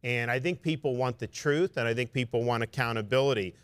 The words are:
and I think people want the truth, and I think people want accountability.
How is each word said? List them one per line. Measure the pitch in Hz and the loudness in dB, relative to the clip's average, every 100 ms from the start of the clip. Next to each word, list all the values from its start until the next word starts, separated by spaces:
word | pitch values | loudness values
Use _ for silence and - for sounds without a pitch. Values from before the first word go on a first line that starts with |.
and | 123 120 120 | -4 -2 0
I | 127 | 0
think | 160 170 | -2 -2
people | 160 156 143 123 | -2 -2 -2 0
want | 127 120 | -2 -2
the | 117 | -8
truth, | - 151 147 185 - | -2 0 2 0 0
and | 117 | 0
I | |
think | 117 120 | 0 -2
people | 135 120 117 | -2 -2 0
want | 120 117 | 0 0
accountability. | 113 - 117 113 104 127 139 117 92 - | -2 -2 -2 -2 0 2 4 2 -2 -8